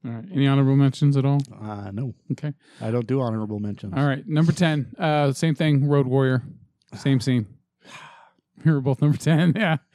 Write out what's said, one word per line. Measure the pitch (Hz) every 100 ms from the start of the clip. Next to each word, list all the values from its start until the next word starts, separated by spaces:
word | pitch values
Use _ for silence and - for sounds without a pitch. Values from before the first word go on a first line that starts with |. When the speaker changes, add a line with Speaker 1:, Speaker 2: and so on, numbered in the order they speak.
Speaker 1:
All | 123
right. | 117 -
Any | 165 139
honorable | 139 135 135
mentions | 139 131 143 139
at |
all? | 135 143 139 104
Speaker 2:
Uh, | 107 104 101
no. | 98 131 - _
Speaker 1:
Okay. | 123 147 139 _ -
Speaker 2:
I | 110
don't | 120 110
do | 135
honorable | 123 110 107 104
mentions. | 104 101 104 95
Speaker 1:
All |
right. | 143 131 -
Number | 151 165
ten. | 160 170 151 131 -
Uh, | 160 151 143
same | 135 165 147
thing. | 156 143 143
Road | 143 131
Warrior. | 131 131 131 - - _ _ _ 104
Same | 139 131
scene. | - 123 101 - _ _
<sighs> | - - - - - _ _ _
We | 160
were | 147
both | 135 131
number | 147 147
ten. | - 160 175
<laughs> | 160
Yeah. | 202 160 _